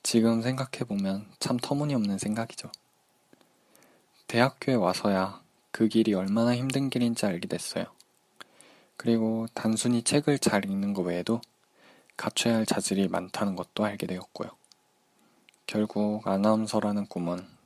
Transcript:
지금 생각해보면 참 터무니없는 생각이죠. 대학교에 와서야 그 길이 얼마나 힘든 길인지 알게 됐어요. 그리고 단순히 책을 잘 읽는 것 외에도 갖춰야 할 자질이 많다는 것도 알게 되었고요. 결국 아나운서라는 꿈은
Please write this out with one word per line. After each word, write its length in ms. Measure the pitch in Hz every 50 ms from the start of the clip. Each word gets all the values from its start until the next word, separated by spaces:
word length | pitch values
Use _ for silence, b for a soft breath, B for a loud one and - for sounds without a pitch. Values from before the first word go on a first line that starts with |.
| -
지금 380 | - - 117 110 117 113 113
생각해보면 880 | 113 123 131 127 131 127 - - 123 117 104 101 98 95 98 101 107 - - _
참 180 | - - 131
터무니없는 600 | 123 - - 143 143 147 147 139 123 107 101 98
생각이죠. 540 | 95 - 104 107 113 113 113 - - - - - _ _ _ _ _ _ _ _ _ _ _ b b b b b b b b b b b b b b b b b _ _
대학교에 480 | - - 117 120 135 - _ - - 131
와서야 640 | 117 92 90 92 - - 104 98 92 92 98 104 - _ _ _ _ _ _
그 160 | - - 113
길이 260 | 110 104 110 110 110 101
얼마나 420 | 92 95 98 101 117 117 120 123
힘든 340 | 120 131 135 127 139 139 135
길인지 360 | - 127 120 120 117 - -
알게 220 | 101 90 87 -
됐어요. 380 | - 90 87 - - - - 87 - - _ - _ _ _ _ _ _ B B B B B B B B B B B B
그리고 520 | - - 117 117 113 113 110 113 113 113 113 _
단순히 500 | - - 113 110 107 - 120 120 117 117
책을 360 | - - 147 147 - 143 135
잘 260 | - - - 101 101
읽는 280 | 98 98 98 98 101 101
것 100 | 95 87
외에도 380 | 87 87 87 90 - 113 120 - _ _ _ _ b b b b b b b b b b
갖춰야 380 | - - - - - - 120 117
할 100 | 110 110
자질이 420 | - - - 95 - 98 98 98
많다는 480 | 90 90 87 90 90 - - 107 101 92
것도 300 | 87 90 _ _ - 107
알게 220 | 104 101 101 95
되었고요. 420 | 92 92 90 90 _ _ - - - - _ _ _ - _ _ _ _ _ _ _ _ b b b b b b b _ _ _
결국 600 | - - 107 107 107 - 104 107 104 107 107 -
아나운서라는 760 | 98 98 98 101 107 110 110 110 104 - 107 104 104 104 104 98
꿈은 420 | - - 98 87 87 87 90 90 - - _ _